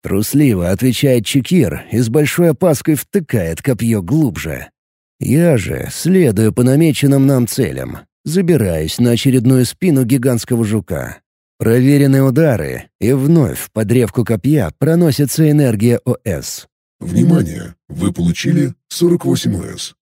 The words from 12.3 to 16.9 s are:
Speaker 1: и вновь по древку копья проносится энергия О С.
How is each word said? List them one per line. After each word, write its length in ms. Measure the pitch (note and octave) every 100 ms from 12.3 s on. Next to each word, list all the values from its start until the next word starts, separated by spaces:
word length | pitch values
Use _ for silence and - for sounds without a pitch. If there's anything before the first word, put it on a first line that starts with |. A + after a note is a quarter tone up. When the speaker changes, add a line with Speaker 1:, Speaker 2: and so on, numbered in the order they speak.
| B2+ D#3+ G#2 C#2+ A#1+ - _
Speaker 1:
и 140 | G#2
вновь 560 | C3+ C#3 E3 G#2+ B1+ -
по 120 | -
древку 400 | G#2 B2+ A#2+ -
копья 480 | A2 F2 C3+ D3+ E2+ -
проносится 680 | C#3+ E3 E3+ B2+ C#3+ - D#3
энергия 520 | D3 C3+ G#2+ A#2+ A#2+
О 120 | - A#2+
С. 420 | A2 D2+ - - - _ _